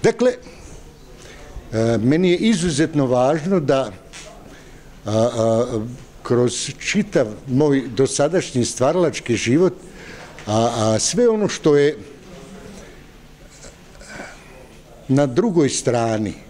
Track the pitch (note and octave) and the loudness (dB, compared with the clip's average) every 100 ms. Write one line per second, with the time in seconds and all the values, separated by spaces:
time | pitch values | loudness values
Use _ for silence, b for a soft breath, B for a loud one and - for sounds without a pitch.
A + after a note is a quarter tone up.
0 | G#3+ A3 B3 A#3+ - - - - - - | 0 2 0 0 -12 -20 -20 -20 -20 -20
1 | - - - - - - - A2 A2+ A#2 | -20 -20 -20 -20 -18 -18 -8 -2 0 2
2 | A2+ D#3 F#3 F3 A3 G#3 F3 C#3 D#3 D#3 | 2 2 2 2 2 2 0 0 0 2
3 | C3+ B2 B2+ D#3+ D#3 F#3+ C#3+ C3+ A#2+ F#2 | 2 2 2 0 0 0 2 0 0 -8
4 | - - - - - B B B B - | -18 -18 -18 -20 -20 B B B B -14
5 | - G#2+ A#2 A2 A2 A2+ A#2+ A2+ A2+ B2 | -2 2 2 2 2 2 0 -4 -6 -12
6 | - - - A#2+ B2 - - - - G3+ | -18 -18 -2 2 2 0 -8 -8 -4 -2
7 | G3+ E3+ A2+ G#2 C3+ B2+ D3+ C#3 C3 A#2 | 0 0 0 -4 -2 2 4 2 -2 0
8 | C3 - D3 F3+ - B2+ A2 - B2+ F3 | 0 2 0 0 -2 -2 -2 0 0 2
9 | E3+ - - A2 A2 C3+ F3+ - - B | 0 -2 -4 -2 2 2 2 0 -18 B
10 | B B B B - G#2+ A#2 A#2+ A2 A2 | B B B B -2 0 2 2 2 2
11 | - F3+ B3 A3 G3 - D#3+ C#3+ C#3+ C#3+ | 0 2 2 2 -2 0 2 4 4 0
12 | - - - - - - - - - - | -14 -20 -20 -20 -20 -20 -18 -20 -20 -20
13 | - - - - - - - - - - | -20 -20 -20 -20 -20 -20 -20 -20 -20 -20
14 | B B B B B B - - - - | B B B B B B -20 -20 -20 -20
15 | - C3+ D3 A#2+ A3+ E3+ C#3 - - A#2+ | -2 2 2 2 2 2 2 0 -2 0
16 | A#2 A2 G#2+ - | 0 -2 -4 -6